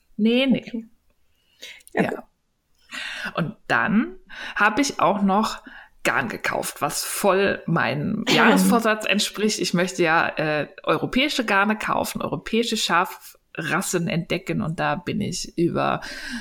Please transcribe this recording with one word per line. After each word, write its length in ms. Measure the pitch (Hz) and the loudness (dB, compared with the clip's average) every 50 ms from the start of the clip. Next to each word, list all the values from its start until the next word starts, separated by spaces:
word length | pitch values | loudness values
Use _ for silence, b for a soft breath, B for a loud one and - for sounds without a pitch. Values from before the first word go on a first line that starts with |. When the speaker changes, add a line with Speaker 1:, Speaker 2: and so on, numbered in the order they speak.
| _ _ _ | _ _ _
Speaker 1:
Nee, 300 | - 208 226 240 247 269 | 0 2 4 4 4 4
nee. 180 | 269 226 - - | 4 2 2 0
Speaker 2:
Okay. 200 | - - 226 226 - _ _ _ _ _ _ _ _ _ B B B B B B B B B B B _ | -6 -10 -10 -12 -12 _ _ _ _ _ _ _ _ _ B B B B B B B B B B B _
Ja, 100 | - - | -2 0
Speaker 1:
Ja. 80 | - | 0
Speaker 2:
gut. 80 | - - - _ _ _ _ _ _ _ _ _ _ _ B B B B B B B B B 185 B | -2 -6 -10 _ _ _ _ _ _ _ _ _ _ _ B B B B B B B B B -6 B
Speaker 1:
Und 220 | - 170 - 220 - _ - | -4 -4 -4 -6 -10 _ -2
dann 480 | 135 117 117 - - 220 285 359 370 - - B B B B B B | 0 0 2 2 2 2 0 0 -6 -12 -18 B B B B B B
hab 220 | - 202 214 214 - | 2 2 2 4 2
ich 220 | 285 - - - | 0 0 0 2
auch 200 | - 160 208 202 202 | 2 2 2 2 2
noch 400 | 196 190 208 220 - - - B B B B B B B _ - | 2 4 2 2 0 -2 -8 B B B B B B B _ -2
Garn 260 | - 110 123 127 - | 0 0 0 -2 -2
gekauft, 520 | - - - - - - - - - - - | -6 -6 -4 -4 -4 -4 -4 -6 -6 -4 -4
was 220 | 147 - - - | -4 -4 -4 -6
voll 580 | - - - - 202 180 190 202 196 - - - | -6 -4 0 2 2 4 4 2 2 0 -2 -2
meinem 580 | - 165 160 120 117 127 147 - - - - - | 0 0 0 2 0 -2 -2 -2 -4 -4 -2 0
Speaker 2:
<clears throat> 40 | - | 2
Speaker 1:
Jahresvorsatz 760 | - - 160 220 277 - 190 190 247 233 226 220 214 214 - | 4 6 6 6 6 6 6 4 4 4 4 2 0 0 0
entspricht. 520 | - 190 208 208 - - - 208 214 214 - | 0 0 0 0 -2 -2 0 0 0 0 0
Ich 140 | 175 - - | -2 0 2
möchte 280 | 175 175 180 - - 175 | 0 0 0 0 0 2
ja, 260 | 160 160 165 - - | 2 4 2 2 0
äh, 400 | - - 156 156 151 151 139 - - - - | 0 -2 -2 0 0 -2 -2 -4 -8 -8 -2
europäische 600 | - 165 151 - 143 - 254 277 302 - - 233 | 0 0 0 0 0 2 2 2 2 0 -2 0
Garne 320 | 220 208 196 202 214 214 214 | 2 2 2 4 2 2 -2
kaufen, 420 | - - - - - - - - | -2 -2 0 0 0 -2 -4 -4
europäische 560 | - - - 165 - - - 220 233 233 226 | -4 -4 -4 -6 -4 0 0 0 2 2 0
Schafrassen 1300 | 214 - - 180 170 185 185 - - - - - _ _ _ _ - 165 147 151 165 196 - - 175 170 170 | -2 0 0 2 2 0 0 -4 -12 -18 -20 -20 _ _ _ _ -8 -6 -2 -2 -2 -2 0 -2 -2 0 0
entdecken. 520 | - 165 170 - 160 170 - - 165 165 | -2 -2 -2 -2 -4 -4 -4 -4 -4 -4
Und 200 | 156 160 160 - | -2 -4 -4 -2
da 160 | 151 151 147 | -2 -2 -2
bin 240 | - - - - - | -2 -4 -4 -4 -4
ich 360 | 202 - - - - - - | -4 -4 -4 -6 -8 -8 -2
über, 460 | - 170 165 - 143 139 139 - - B B B B B B 254 233 | 0 0 2 2 0 0 0 0 -2 B B B B B B -10 -10